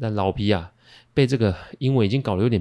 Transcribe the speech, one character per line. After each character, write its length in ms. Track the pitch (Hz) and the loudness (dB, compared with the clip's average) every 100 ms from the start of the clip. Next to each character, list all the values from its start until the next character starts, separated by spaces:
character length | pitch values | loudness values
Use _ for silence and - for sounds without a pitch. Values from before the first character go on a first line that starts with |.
但 120 | 117 | -6
老 180 | 104 95 | -2 -2
皮 180 | - 104 | 0 0
啊 220 | 98 82 _ _ - _ | 0 -2 _ _ -20 _
被 120 | - 131 | 0 0
这 120 | 131 | 2
个 160 | 107 87 - - | 0 -2 -8 -6
英 160 | 127 | 0
文 100 | 135 | 2
已 60 | 101 | 2
经 100 | 127 | 0
搞 140 | 131 | -2
得 80 | 92 | 0
有 60 | 117 | 0
点 120 | 110 | 0